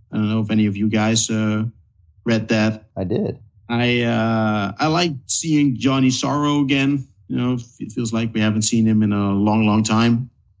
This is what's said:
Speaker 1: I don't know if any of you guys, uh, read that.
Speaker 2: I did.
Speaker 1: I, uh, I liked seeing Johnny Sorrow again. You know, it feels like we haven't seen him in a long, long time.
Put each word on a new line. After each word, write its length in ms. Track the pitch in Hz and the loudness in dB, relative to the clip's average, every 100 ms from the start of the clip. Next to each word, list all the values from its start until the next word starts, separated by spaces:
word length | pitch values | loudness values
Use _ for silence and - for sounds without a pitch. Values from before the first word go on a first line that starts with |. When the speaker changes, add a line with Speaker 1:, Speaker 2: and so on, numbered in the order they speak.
| _ | _
Speaker 1:
I 40 | 107 | -4
don't 100 | 107 | 0
know 120 | 110 | 0
if 100 | 104 | 0
any 140 | 107 104 | 2 2
of 100 | 98 | 0
you 120 | 107 | -2
guys, 400 | 107 110 113 - | 0 0 0 -2
uh, 360 | 110 110 107 117 - _ _ _ _ | -2 -2 -2 -4 -8 _ _ _ _
read 220 | 117 113 101 | -2 -2 0
that. 420 | 110 110 107 - - | 0 0 -2 -10 -10
Speaker 2:
I 60 | |
did. 380 | 90 - 214 - - _ - | -4 -2 -4 -8 -16 _ -6
Speaker 1:
I, 340 | 120 120 120 | -2 0 0
uh, 720 | 117 113 113 113 107 107 98 98 | 0 0 0 0 0 -2 -4 -2
I 80 | 151 | -2
liked 420 | 165 175 131 - | 0 -2 -4 -4
seeing 480 | - 165 151 143 113 | -4 0 2 2 0
Johnny 340 | 127 135 131 | 0 2 2
Sorrow 500 | 123 131 147 147 147 | 0 -2 0 0 0
again. 480 | 139 139 139 143 131 _ - | 2 2 0 -2 -6 _ -8
You 80 | 127 | -4
know, 220 | 123 123 - - | -2 -2 -6 -14
it 140 | 104 | -10
feels 200 | - 113 | -6 -4
like 220 | 113 113 | -2 -2
we 60 | 110 | 0
haven't 220 | 107 107 | 0 0
seen 240 | 107 113 110 | 0 2 4
him 160 | 107 | 4
in 100 | 107 | 2
a 200 | 101 101 | 0 0
long, 340 | 98 104 110 107 | 2 2 2 4
long 160 | 107 | 2
time. 480 | 110 110 117 117 131 _ _ _ | 2 2 2 2 -2 _ _ _